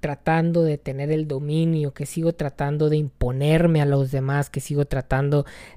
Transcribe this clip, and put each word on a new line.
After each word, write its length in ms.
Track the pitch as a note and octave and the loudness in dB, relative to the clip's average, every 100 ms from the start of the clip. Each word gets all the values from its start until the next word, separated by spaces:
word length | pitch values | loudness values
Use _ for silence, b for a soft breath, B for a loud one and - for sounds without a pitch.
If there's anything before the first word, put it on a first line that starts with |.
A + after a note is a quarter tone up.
tratando 640 | D3+ C#3+ - D#3+ E3+ E3+ | -6 -4 0 2 2 2
de 120 | E3 D3 | 2 0
tener 340 | - C3+ C#3+ | -4 -6 -2
el 180 | D#3 D#3 | -2 -2
dominio, 680 | C3+ D3 D#3 E3 D#3+ D3 | -4 -2 0 2 0 -2
que 100 | - | -4
sigo 300 | C#3+ - E3 | -8 -2 -2
tratando 560 | E3 D3 - C#3+ D3 D3+ | -2 -4 -4 -4 0 2
de 60 | D3+ | 2
imponerme 840 | D3 - B2 C3 D3 D#3+ E3+ D#3+ | 0 -2 -2 0 2 4 4 4
a 60 | C#3+ | 2
los 240 | C#3 C3+ | 2 0
demás, 400 | C3+ C3+ C#3+ C#3+ | -2 -2 -2 -2
que 100 | C#3 | -6
sigo 260 | - C#3+ C#3+ | -4 -2 -2
tratando 600 | C3 - C3 C#3+ D3 B B B | -4 -2 0 2 0 B B B